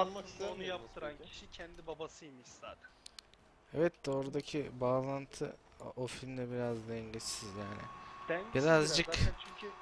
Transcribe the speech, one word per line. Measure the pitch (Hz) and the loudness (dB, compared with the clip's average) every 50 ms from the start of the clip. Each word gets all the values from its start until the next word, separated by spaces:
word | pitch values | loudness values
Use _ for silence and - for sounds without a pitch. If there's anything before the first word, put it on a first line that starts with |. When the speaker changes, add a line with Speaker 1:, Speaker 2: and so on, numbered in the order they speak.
| 185 | 6
Speaker 1:
Aslında | 185 196 196 | 6 2 -8
Speaker 2:
ister | 185 - - 175 190 | -10 -10 -8 -6 -4
Speaker 1:
onu | 202 | -4
Speaker 2:
miydiniz | 180 190 190 185 | -4 -4 -6 -6
Speaker 1:
yaptıran | 180 175 175 - - 170 160 147 147 | -6 -6 -8 -10 -10 -8 -8 -8 -8
Speaker 2:
peki? | 147 156 - | -10 -14 -16
Speaker 1:
kişi | - - 202 190 | -14 -16 -16 -14
kendi | - - 175 170 175 170 160 | -12 -12 -12 -12 -14 -12 -10
babasıymış | 160 156 147 160 - - - 165 147 131 123 120 | -8 -6 -6 -6 -8 -8 -12 -16 -16 -16 -16 -18
zaten. | - - - 120 107 90 - - - - - - - - - - - - - - - - - - - - | -20 -18 -14 -12 -12 -12 -14 -16 -20 -20 -20 -20 -20 -18 -20 -20 -20 -20 -20 -20 -20 -20 -20 -12 -4 2
Speaker 3:
Evet | 139 165 170 - - - | 4 4 4 2 0 -4
de | 143 | -2
oradaki | 135 135 135 135 151 143 139 - - 147 135 135 127 123 | 0 0 0 0 -2 -2 -2 -2 -2 -2 -2 -2 -2 2
bağlantı | 127 123 127 131 131 135 139 139 139 - - - 147 - - - - - - - | 4 4 4 4 2 0 -2 -4 -6 -6 -6 -6 -6 -6 -6 -10 -16 -20 -16 -12
o, | 127 - - 127 127 | -12 -10 -6 -4 -4
o | |
filmde | 117 - - 127 131 131 127 123 120 | -4 -4 -6 -8 -6 -4 -4 -4 -2
biraz | 123 123 120 120 117 113 110 113 | -2 0 0 0 0 -2 -2 -4
dengesiz | 113 113 113 110 110 113 - - - - 113 101 95 | -6 -6 -6 -6 -6 -6 -4 -4 -4 -6 -6 -8 -6
yani. | 104 104 101 104 101 104 - - - - - - - - - | -6 -6 -6 -6 -6 -8 -10 -10 -12 -12 -12 -12 -8 -4 -2
Speaker 1:
Dengesiz | 165 180 202 220 - 131 139 | -2 -2 -2 0 2 6 8
Speaker 3:
Birazcık | 165 160 156 151 156 151 160 170 | 10 10 10 8 6 6 4 4
Speaker 1:
biraz | 165 170 - | 4 6 8
zaten | - - - - - | 8 8 6 4 -6
çünkü | - - - 214 202 - - | -12 -12 -10 -10 -10 -10 -10